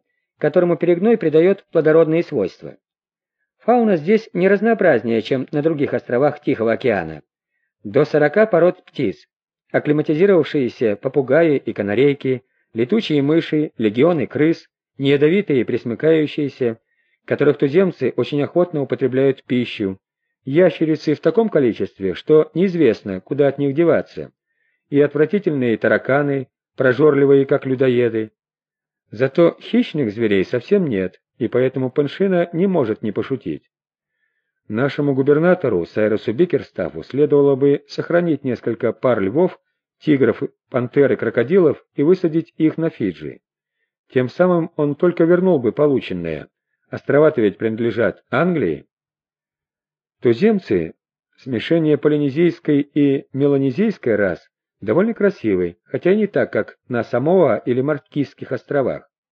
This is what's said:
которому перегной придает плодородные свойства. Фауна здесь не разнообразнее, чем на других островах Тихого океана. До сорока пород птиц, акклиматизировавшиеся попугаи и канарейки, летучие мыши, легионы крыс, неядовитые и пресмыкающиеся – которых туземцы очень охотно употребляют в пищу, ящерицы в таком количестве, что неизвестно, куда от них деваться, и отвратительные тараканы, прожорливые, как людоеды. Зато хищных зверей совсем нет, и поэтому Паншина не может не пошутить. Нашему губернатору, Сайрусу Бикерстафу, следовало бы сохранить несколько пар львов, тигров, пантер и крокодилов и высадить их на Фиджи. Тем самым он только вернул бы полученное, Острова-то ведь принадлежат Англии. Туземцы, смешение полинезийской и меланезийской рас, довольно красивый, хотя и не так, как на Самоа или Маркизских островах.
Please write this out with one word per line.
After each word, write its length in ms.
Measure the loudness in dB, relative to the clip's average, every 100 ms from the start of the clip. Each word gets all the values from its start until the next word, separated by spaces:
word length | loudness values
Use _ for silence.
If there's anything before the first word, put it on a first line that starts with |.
| _ _ _ _
которому 380 | -2 2 0 0
перегной 380 | 0 2 2 0
придает 460 | 2 4 4 0 _
плодородные 520 | 0 4 4 4 0
свойства. 540 | -2 -4 -4 -6 -18 -20 _ _ _ _ _ _ _ _
Фауна 380 | 0 2 2 0
здесь 320 | 2 0 0
не 160 | -2 0
разнообразнее, 720 | 2 2 2 2 2 0 -2
чем 260 | -2 -4 -2
на 100 | -2
других 320 | -2 -2 -2
островах 480 | -4 -4 0 0 -2
Тихого 320 | -4 -2 -2
океана. 480 | -2 -2 -2 -4 -12 -18 _ _ _ _ _
До 200 | -4 0
сорока 440 | 0 2 2 2 2
пород 360 | 4 2 0
птиц, 440 | _ -6 -6 -6 _ _ _ _ _
акклиматизировавшиеся 1200 | -2 0 0 0 2 4 4 2 -2 -2 -2 -2 -2
попугаи 640 | -4 -4 0 2 2 0
и 160 | -2
канарейки, 720 | -6 -2 2 2 0 -4 -6 -8 _ _
летучие 480 | -6 -2 -2 0 0
мыши, 520 | 2 0 0 -2 -4 -2
легионы 480 | -2 2 2 2 -2
крыс, 420 | 0 0 -2 -8 _ _ -6
неядовитые 640 | 0 2 2 2 0 -2
и 20 | 0
пресмыкающиеся – 1120 | -4 -6 -2 0 2 0 -4 -6 -4 -6 -6 _ _ _ _ -6
которых 300 | 0 0 2
туземцы 560 | 0 2 0 -2 -4 -2
очень 260 | -2 -2
охотно 400 | -2 -2 -2 -2
употребляют 600 | -4 -2 -2 0 0 -2
в 20 |
пищу, 560 | -2 -2 -2 -4 -6 -6 _ _ _ _ -2
ящерицы 680 | 2 2 2 -2 0 -2
в 60 | -2
таком 300 | 0 0 2
количестве, 640 | 2 0 0 -6 -4 -6
что 360 | -4 2 2 2
неизвестно, 640 | 0 0 2 2 2 -4 -10
куда 300 | -6 0 0
от 100 | 0
них 160 | -2 0
деваться, 560 | 2 0 -2 -12 -16 _ _ _ _ _ _
и 120 | 0
отвратительные 760 | 2 2 0 0 -2 0 0 0
тараканы, 720 | 2 0 0 -2 0 -4 -8 _ _ -2
прожорливые, 680 | 0 4 4 4 4 4 4
как 200 | -2 -2
людоеды. 680 | 0 0 2 0 -2 -6 _ _ _ _ _ _ _ _
Зато 460 | -4 -2 2 2 2
хищных 500 | -2 0 0 -2 -4
зверей 340 | -2 0 0 0
совсем 420 | -4 0 0 0
нет, 340 | -2 -4 -8 _ -8
и 120 | -4
поэтому 420 | 0 -2 -2 -4
Паншина 580 | -2 -4 -2 0 0 -2
не 120 | -2 0
может 360 | 0 -2 -4
не 100 | -6
пошутить. 520 | -6 -6 -8 -8 -12 -14 _ _ _ _ _ _ _ _ _ -10
Нашему 440 | -4 -4 -2 -2
губернатору, 720 | 0 2 2 2 0 0 -2 -2
Сайрусу 480 | -2 -2 -2 -2
Бикерстафу, 680 | -2 0 -2 -4 -8 -8 -10
следовало 520 | -8 -2 2 4 4 2
бы 280 | 2 0 -4
сохранить 560 | -10 -2 0 0 -2 -4
несколько 480 | -6 -6 -4 -4
пар 260 | -2 0 0
львов, 400 | 0 0 -2 -2 _ _ _ _
тигров, 440 | -2 2 2 0 -6 _ _
пантер 420 | -6 -2 0 0
и 40 | 0
крокодилов 680 | -2 -2 0 2 2 0 _ -2
и 80 |
высадить 500 | 0 2 0 -2 -6 -2
их 200 | -2 -2
на 120 | -6
Фиджи. 520 | -4 -6 -6 -12 -16 _ _ _ _ _ _ _
Тем 160 | -4 -2
самым 420 | 0 0 0 -2 -4
он 180 | -4 0
только 300 | 0 2 2
вернул 340 | 2 2 0
бы 140 | 0
полученное, 760 | 0 0 0 -4 -8 -6 -8 -12 _ _ _ _
Острова-то 520 | -10 0 2 4 2
ведь 160 | 0 0
принадлежат 640 | -4 -2 -4 -2 -2 -4 _
Англии. 560 | -2 -2 -2 -2 -4 -10 _ _ _ _ _ _ _ _ _ _ _ _ _
Туземцы, 720 | -2 2 2 0 -2 -2 -4 -10 _ _ _ _
смешение 600 | -8 -6 -2 0 2 0
полинезийской 800 | 0 0 -2 0 0 0 -2 -2
и 460 | -2 0 0 0 -4
меланезийской 800 | -2 0 2 0 0 -2 -2 -2 0
рас, 340 | 0 -4 -10 _ _ _
довольно 340 | -2 0 0
красивый, 640 | 0 -2 -2 -2 -2 -2 -8
хотя 300 | _ -4 0
и 20 | 0
не 120 | 0
так, 240 | -2 -2
как 260 | -4 -6 -12 -8
на 160 | -6
Самоа 540 | -4 -4 0 2 2 0
или 240 | -2 -2
Маркизских 720 | -2 -6 -6 -6 -6 _ -12
островах. 560 | -10 -6 -4 -4 -6 -12 _ _